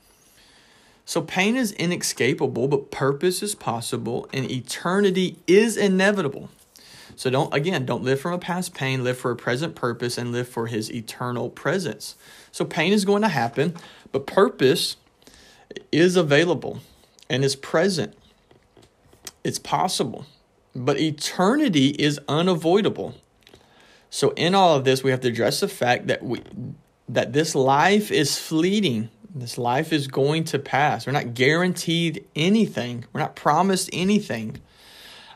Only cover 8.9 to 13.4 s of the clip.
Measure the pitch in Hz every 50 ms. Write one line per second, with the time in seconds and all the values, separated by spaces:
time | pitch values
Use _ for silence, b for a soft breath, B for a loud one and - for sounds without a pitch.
8.9 | 131 131 120 123 127 127 - 123 117 - - - 123 127 165 165 165 - 127 123
9.9 | 117 - 123 120 - 127 120 120 117 123 123 - - 117 117 117 123 107 107 -
10.9 | - 117 107 - - - 123 123 123 117 120 120 - - - 139 170 196 170 120
11.9 | 110 - - - - B B B B B B B B - 170 147 - 170 156 180
12.9 | 208 214 190 196 202 202 214 214 151 123